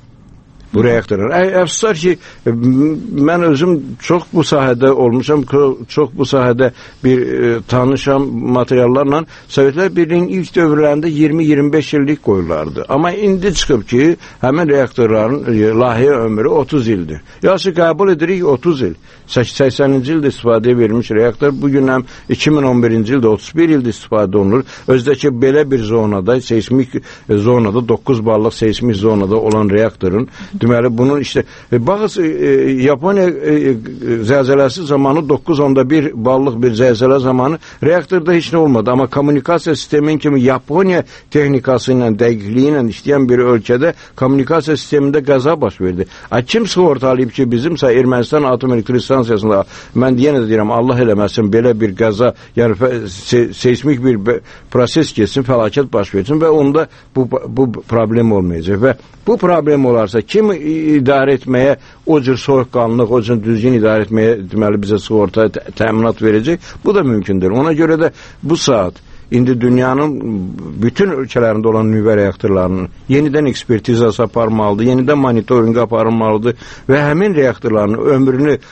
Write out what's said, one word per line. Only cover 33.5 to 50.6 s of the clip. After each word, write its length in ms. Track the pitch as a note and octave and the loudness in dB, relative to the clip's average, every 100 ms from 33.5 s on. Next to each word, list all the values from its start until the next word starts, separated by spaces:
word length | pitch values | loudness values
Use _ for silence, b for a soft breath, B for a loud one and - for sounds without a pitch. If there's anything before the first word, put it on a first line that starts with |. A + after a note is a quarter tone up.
e, 200 | D3+ C#3 A#2 A2+ - B2 A#2 G#2+ | 0 0 -2 -6 -10 -4 -2 0
zəlzələsi 560 | C#3 C3 C#3 C3+ D3+ | 2 2 2 2 -2
zamanı 460 | D3 C#3+ C#3 D3+ C#3+ | -2 0 2 0 0
doqquz 300 | C3+ - C#3+ | -2 0 0
onda 300 | C#3+ C3+ B2+ | 2 2 2
bir 220 | D#3 D3 | 0 0
ballıq 480 | A#2 A#2 C3 C#3 A#2 | -2 0 0 0 0
bir 100 | B2 | 0
zəlzələ 480 | A2 B2+ A2+ C3 C3+ | 2 2 2 2 2
zamanı 380 | C3 B2+ C3 D#3+ B B | 2 0 -2 -4 B B
reaktorda 500 | C3+ F3 D3+ F#3 D#3+ | 0 0 0 -2 0
heç 180 | E3+ A#2 | 0 0
nə 40 | E3 | 0
olmadı. 340 | D#3 A#2 G#2+ | 2 2 2
Amma 160 | B2+ B2 | 0 0
kommunikasiya 680 | C#3+ C#3+ D3 - E3+ E3 C#3 | -2 0 0 0 -2 -2 -4
sistemin 420 | - D3+ D3 D3+ | -2 0 0 0
kimi 240 | D3+ C#3 | 0 2
Yaponiya 640 | B2 C3 - D#3 F#3+ F3 B B B | 2 0 -2 0 0 0 B B B
texnikası 640 | D3+ C#3+ C3+ C3 B2 - B2+ | 0 0 0 0 0 0 0
ilə, 160 | A#2 G#2 | 0 2
dəqiqliyi 580 | A#2+ A2+ G2+ A#2+ C#3+ D3 | 0 0 -2 0 2 0
ilə 80 | A#2 | -2
işləyən 380 | F#2 C3+ C#3+ B2+ | -4 -2 0 2
bir 160 | B2 B2 A#2+ | 2 4 2
ölkədə 380 | G2 A#2+ E3 B B - | 0 0 0 B B -4
kommunikasiya 600 | C3 C#3 C3 E3 D3 C#3+ | 0 0 0 -2 0 -4
sistemində 480 | - D3 C#3 D3 | 0 0 2 0
qəza 320 | C3+ C3+ C3+ E3 | 2 2 2 0
baş 200 | A2+ - | -2 -2
verdi. 260 | F#2 F2+ F#2+ B B | -4 -4 -6 B B
A, 100 | A#2 | -4
kim 260 | B2 A3+ G3+ | -2 -2 0
sığortalayıb 640 | F3+ F3 C3 C3 B2+ B2+ | 2 2 2 0 0 -2
ki, 200 | - B2 | -2 0
bizim, 280 | A#2 D3+ D#3 | 0 -2 0
məsələn, 200 | C3+ A#2+ | 2 2
Ermənistan 440 | B2+ B2 A2+ D3+ C#3 | 2 0 0 0 0
Atom 260 | B2 C3 | 0 0
Elektrik 300 | A#2+ G2+ B2 | -2 0 -2
Stansiyasında, 640 | - C3+ A#2 G#2+ G#2+ G2 G2 B B A2+ | 0 0 0 0 0 0 -2 B B -2
mən 160 | C3 B2 | 0 2
yenə 280 | C#3+ C#3 A2 | 2 0 0
də 20 | |
deyirəm, 240 | A2 | 0